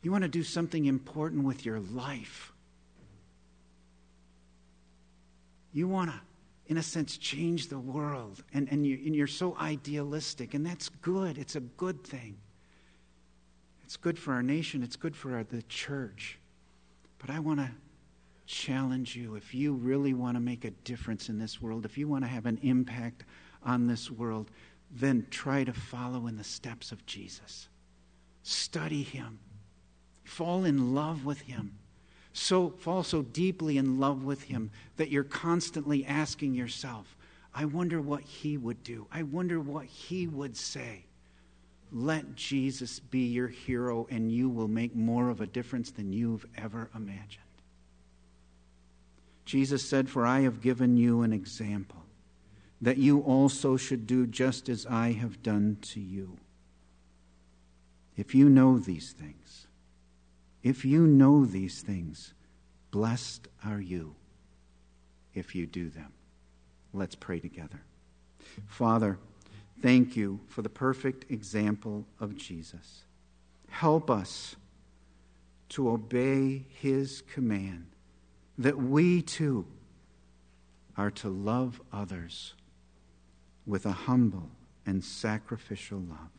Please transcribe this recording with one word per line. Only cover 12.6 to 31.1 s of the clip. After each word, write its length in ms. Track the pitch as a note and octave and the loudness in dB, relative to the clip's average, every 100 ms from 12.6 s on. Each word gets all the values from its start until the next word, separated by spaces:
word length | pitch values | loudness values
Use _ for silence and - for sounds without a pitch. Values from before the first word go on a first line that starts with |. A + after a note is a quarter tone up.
| _ _ _ _ _ _ - - _ _ _ _ | _ _ _ _ _ _ -20 -20 _ _ _ _
It's 140 | - - | -18 -8
good 220 | F3 D#3+ | -6 -4
for 140 | - | -4
our 100 | B2+ | -2
nation. 400 | B2 D3+ D#3 C#3+ | 0 -2 -2 -6
It's 120 | A#2+ - | -6 -6
good 200 | E3 D3 | -10 -8
for 200 | C3+ B2 | -8 -6
our, 80 | |
the 200 | A2 A#2+ | -6 -8
church. 760 | A2 - - C#3 A#2+ G2+ - - - - - - _ _ - _ | -10 -10 -8 -6 -8 -10 -14 -14 -20 -20 -20 -20 _ _ -20 _
But 140 | B2+ | -8
I 80 | D3+ | -4
want 200 | D#3 D3+ | 0 0
to 120 | C3 A#2+ - - _ _ _ - - | -2 -6 -20 -20 _ _ _ -20 -12
challenge 720 | - - C3 C3+ B2+ A#2+ A#2+ | -10 -2 0 0 -2 -4 -8
you, 200 | A#2+ G#2+ | -10 -12
if 180 | G#2 | -10
you 200 | B2+ D3 | -4 -2
really 400 | C3+ A#2+ C#3 C#3 | 0 0 2 2
want 220 | B2+ B2 A#2+ | 0 0 -2
to 40 | |
make 240 | A#2+ A#2+ | -2 -4
a 80 | A#2 | -8
difference 560 | F#2 - A#2+ - A2 - | -12 -12 -10 -6 -6 -6
in 100 | G#2+ | -6
this 240 | A2 - | -6 -8
world, 240 | A#2 A2+ G#2+ | -8 -6 -6
if 120 | C3+ | -6
you 100 | D3 | -2
want 160 | C#3+ | -2
to 60 | B2+ | -2
have 160 | B2 A#2 | -4 -2
an 140 | A2+ | -2
impact 640 | C3+ B2+ B2+ B2 A#2+ A#2+ - - - - | 2 2 2 -4 -8 -10 -20 -20 -20 -10
on 240 | B2 B2 A#2+ | -2 2 2
this 220 | A#2 - | 0 -6
world, 420 | A2+ A#2 A2 G#2+ - - - _ | -8 -6 -4 -8 -14 -20 -20 _
then 360 | B2 C3+ B2+ - | -2 2 2 0
try 320 | - D3 C#3 B2+ | -8 -2 0 0
to 80 | |
follow 540 | A#2 - B2 B2 B2+ A#2 | -4 -10 -8 -6 -6 -6
in 100 | A2 | -8
the 60 | |
steps 480 | G2+ - B2+ A#2 - | -10 -12 -12 -14 -14
of 140 | G#2+ - | -16 -14
Jesus. 640 | G2+ F#2+ - - - - - _ _ _ _ _ _ | -14 -14 -18 -18 -20 -20 -20 _ _ _ _ _ _
Study 600 | - - - E3 D#3 D3+ | -6 -4 -4 -6 -4 -4
him. 360 | C#3 C3 A#2 A2 - - - _ _ _ _ _ | -4 -8 -12 -14 -20 -20 -20 _ _ _ _ _
Fall 420 | - - E3 F3+ F#3 | -20 -6 0 2 4
in 280 | C#3 B2 | 4 4
love 320 | C3+ D#3 | 2 0